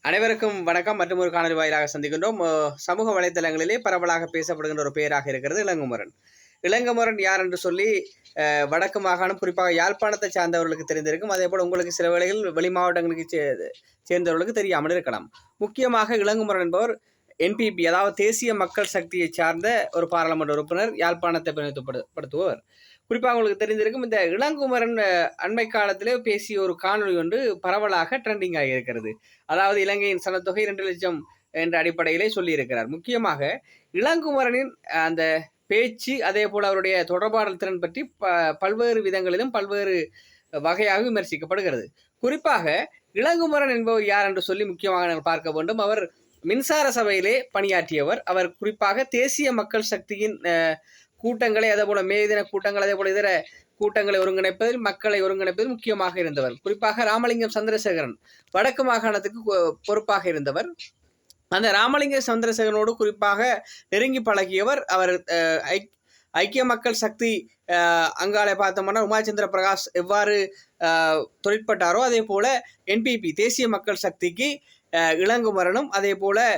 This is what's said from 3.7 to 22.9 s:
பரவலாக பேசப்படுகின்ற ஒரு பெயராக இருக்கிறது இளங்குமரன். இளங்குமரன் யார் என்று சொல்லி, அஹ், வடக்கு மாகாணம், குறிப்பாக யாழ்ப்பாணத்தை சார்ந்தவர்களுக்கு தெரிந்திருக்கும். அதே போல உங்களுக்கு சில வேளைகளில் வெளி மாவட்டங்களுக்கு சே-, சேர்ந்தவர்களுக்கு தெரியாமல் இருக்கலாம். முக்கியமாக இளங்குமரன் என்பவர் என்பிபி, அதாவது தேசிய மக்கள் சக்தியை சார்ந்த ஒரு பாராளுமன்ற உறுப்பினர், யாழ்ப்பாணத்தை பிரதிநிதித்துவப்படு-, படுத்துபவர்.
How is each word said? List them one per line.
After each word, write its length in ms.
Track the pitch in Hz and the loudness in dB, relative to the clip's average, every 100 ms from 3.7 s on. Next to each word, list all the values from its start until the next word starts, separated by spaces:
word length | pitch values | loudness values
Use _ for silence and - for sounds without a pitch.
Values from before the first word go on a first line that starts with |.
| 226 | -2
பரவலாக 500 | 208 180 175 165 165 | 0 0 0 0 -2
பேசப்படுகின்ற 480 | 165 160 160 156 151 | -6 -4 -6 -4 -4
ஒரு 120 | 143 | -4
பெயராக 380 | 147 147 143 135 | -2 0 0 -2
இருக்கிறது 300 | 131 139 185 | -6 -4 -2
இளங்குமரன். 500 | 202 170 135 117 90 _ _ _ _ _ | -2 -2 -4 -6 -8 _ _ _ _ _
இளங்குமரன் 560 | 180 220 240 233 226 214 | -2 0 0 0 0 0
யார் 180 | 190 190 | 0 0
என்று 180 | 185 180 | 0 -2
சொல்லி, 320 | 185 175 214 202 - - - - | -4 -2 0 -2 -6 -20 -14 -2
அஹ், 300 | 151 147 143 | 0 2 2
வடக்கு 320 | 160 190 208 | 0 0 -2
மாகாணம், 380 | 190 180 185 196 | 0 0 0 -2
குறிப்பாக 360 | 185 180 180 | -2 0 2
யாழ்ப்பாணத்தை 560 | 165 180 196 214 208 196 | 4 2 2 -2 0 -2
சார்ந்தவர்களுக்கு 560 | 185 170 170 165 156 147 | 0 0 0 -2 -4 -4
தெரிந்திருக்கும். 480 | 156 151 160 214 | -4 -2 -4 -2
அதே 140 | 185 180 | -2 0
போல 160 | 190 | 0
உங்களுக்கு 280 | 175 180 175 | 0 -2 -4
சில 180 | 170 170 | -2 0
வேளைகளில் 420 | 175 180 214 196 | 2 0 0 -2
வெளி 180 | 160 180 | -2 -2
மாவட்டங்களுக்கு 560 | 180 180 175 170 165 165 | 2 2 2 -2 -4 -4
சே-, 420 | 165 143 110 85 - _ _ - | -2 -2 -2 -6 -12 _ _ -2
சேர்ந்தவர்களுக்கு 460 | 175 175 165 190 | 0 2 0 0
தெரியாமல் 380 | 220 196 160 156 | -2 0 0 0
இருக்கலாம். 360 | 180 135 107 85 - _ _ | -2 -2 -6 -10 -20 _ _
முக்கியமாக 600 | 208 240 254 233 214 233 | -6 -2 0 2 2 0
இளங்குமரன் 440 | 208 220 214 190 | 0 0 0 0
என்பவர் 340 | 175 180 233 - _ _ _ _ | 0 0 0 -4 _ _ _ _
என்பிபி, 440 | 170 214 220 180 170 | -2 0 -2 0 2
அதாவது 260 | 180 196 | 2 2
தேசிய 400 | 202 202 226 240 | 2 0 0 -2
மக்கள் 320 | 208 180 - 202 | 0 -2 -2 -2
சக்தியை 420 | 190 170 180 165 | -2 -4 -2 -2
சார்ந்த 360 | 165 165 165 208 233 - | 0 0 0 0 0 0
ஒரு 160 | 165 170 | -2 0
பாராளுமன்ற 460 | 170 160 160 151 | 0 0 0 0
உறுப்பினர், 400 | 147 151 170 220 214 | -2 -2 -2 -2 0
யாழ்ப்பாணத்தை 580 | 170 170 170 165 165 | 0 0 0 0 -2
பிரதிநிதித்துவப்படு-, 540 | 151 147 139 131 127 - | -4 -6 -6 -8 -8 -8
படுத்துபவர். 500 | - 139 143 185 113 _ _ - | -12 -8 -2 -2 -4 _ _ -20